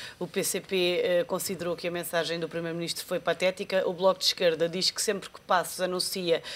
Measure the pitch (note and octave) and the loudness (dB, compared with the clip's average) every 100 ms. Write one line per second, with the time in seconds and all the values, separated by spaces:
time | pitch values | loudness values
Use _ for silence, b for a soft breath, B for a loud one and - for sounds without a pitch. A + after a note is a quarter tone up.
0 | B B F3+ F#3+ D#3+ F#3+ - F#3 F3 F3 | B B -6 -2 -2 -2 0 2 2 4
1 | F3+ F3 E3+ F3+ - F3 F3 E3 F3 F3 | 4 2 2 -2 -2 -4 -4 -4 -4 -4
2 | E3 E3+ D#3 E3+ D#3+ E3+ E3+ E3+ E3 - | -2 0 0 -2 -4 -4 -4 -4 -4 -4
3 | - F3 E3+ E3 F#3 F#3 G3 F#3+ - E3+ | -4 -2 0 2 2 0 0 0 0 2
4 | F#3+ F#3 - - F3 D#3 E3 F#3 - - | 2 4 2 2 2 4 0 0 -2 0
5 | A3 G3 - - - F#3 D#3+ - F#3 F3+ | -2 -2 -4 -8 0 2 2 -2 -2 0
6 | - G3 F3 D#3 B | -2 0 2 2 B